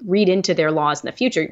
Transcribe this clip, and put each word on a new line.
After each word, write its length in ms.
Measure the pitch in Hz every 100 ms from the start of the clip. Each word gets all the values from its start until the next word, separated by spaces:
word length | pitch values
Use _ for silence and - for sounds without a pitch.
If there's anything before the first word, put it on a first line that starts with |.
read 240 | 202 196 185
into 260 | 190 190
their 160 | 170 156
laws 320 | 156 147 147
in 40 | -
the 60 |
future. 360 | - 254 165 160